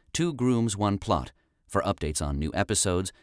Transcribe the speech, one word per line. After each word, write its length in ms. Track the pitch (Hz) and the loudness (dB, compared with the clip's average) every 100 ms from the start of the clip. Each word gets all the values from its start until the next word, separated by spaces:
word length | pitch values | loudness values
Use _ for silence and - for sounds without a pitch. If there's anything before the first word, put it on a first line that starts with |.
| _ | _
Two 200 | - 170 | -2 -2
Grooms 440 | 135 123 120 113 101 | 2 2 2 2 0
One 200 | 104 98 | 0 0
Plot 360 | - 87 60 - _ _ _ | 0 -2 -2 -12 _ _ _
for 140 | 101 | -2
updates 440 | 95 95 76 76 73 | -2 -2 -4 -2 -2
on 140 | 71 | -2
new 100 | 76 | -2
episodes 580 | - 101 104 98 90 95 - | -2 0 0 2 0 -2 -8